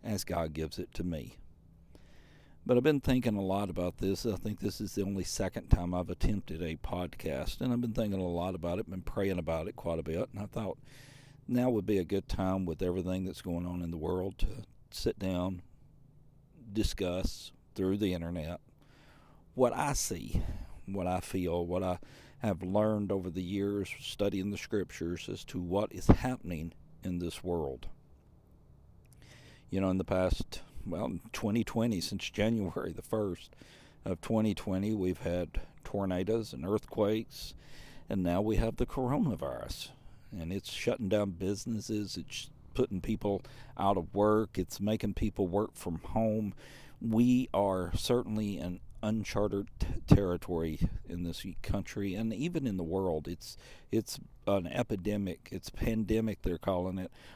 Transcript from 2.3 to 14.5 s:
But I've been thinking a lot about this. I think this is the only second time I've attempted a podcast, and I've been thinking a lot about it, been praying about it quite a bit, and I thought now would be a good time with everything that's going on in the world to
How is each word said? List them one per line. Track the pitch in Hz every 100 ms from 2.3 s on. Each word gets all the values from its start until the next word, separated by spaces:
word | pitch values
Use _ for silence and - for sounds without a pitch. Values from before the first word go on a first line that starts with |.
| - - - -
But | 123
I've |
been | 143 147
thinking | - 127 120 104
a |
lot | 95 98 101
about | 85 90 -
this. | 98 95 117
I | 90
think | 110 107
this | 101 -
is | 104
the | -
only | 98 98
second | 87 - 95 - -
time | - 87
I've | 90 85
attempted | 87 120 101 - 82
a | 85 82
podcast, | - 90 87 - - 67 - -
and | 131
I've | 120
been | 120
thinking | 120 107 98
a | 90
lot | 85 90
about | 90 85 92
it, | 113
been | 92
praying | - - 98 90
about | 80 80 87
it | -
quite | 98 82
a |
bit, | 80 82 -
and | 101
I | 101
thought | - 101 - - - - - - - -
now | 123 127
would | 113 95
be | 101
a |
good | 82 98 -
time | - 92 95 90
with | 78
everything | 90 90 87 92
that's | 92 -
going | 90 87 87
on | 90
in | 85
the | 82
world | 80 90 95 -
to | -